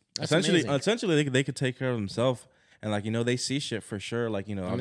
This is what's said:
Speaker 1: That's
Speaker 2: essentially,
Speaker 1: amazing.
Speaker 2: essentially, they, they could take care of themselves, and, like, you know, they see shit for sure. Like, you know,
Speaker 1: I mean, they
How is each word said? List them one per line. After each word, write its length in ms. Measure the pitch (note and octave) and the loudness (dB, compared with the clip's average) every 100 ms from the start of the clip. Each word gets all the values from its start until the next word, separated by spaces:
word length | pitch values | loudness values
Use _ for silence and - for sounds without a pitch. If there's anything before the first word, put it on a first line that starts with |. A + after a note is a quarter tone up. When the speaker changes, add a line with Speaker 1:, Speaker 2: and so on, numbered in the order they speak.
| _ - | _ -8
Speaker 1:
That's 140 | - | 2
Speaker 2:
essentially, 300 | D#3+ D#3+ F3 | 2 4 4
Speaker 1:
amazing. 180 | B2+ C#3+ | 2 2
Speaker 2:
essentially, 420 | G3 A#3 G#3 D3+ | 2 0 2 2
they, 40 | D3 | 4
they 140 | B2+ | 2
could 120 | C#3 B2+ | 0 -2
take 220 | C3 B2 | -4 -2
care 120 | C3 | -2
of 60 | A#2+ | -2
themselves, 500 | G2 G#2+ B2+ A#2+ - _ _ _ | -2 0 0 0 -8 _ _ _
and, 100 | A2 | -4
like, 140 | G#2 | -2
you 60 | G#2 | 0
know, 120 | A2+ | 0
they 140 | A#2 B2+ | 0 0
see 220 | - C3+ | -2 -4
shit 240 | - A2 | -4 -6
for 160 | - G#2+ | -6 -10
sure. 320 | - A#2 A#2 | -6 -4 -2
Like, 180 | G2+ G2+ | -4 -4
you 60 | |
know, 80 | G2 | -6
Speaker 1:
I 60 | F#2 | -4
mean, 20 | |
they 20 | A#2+ | -4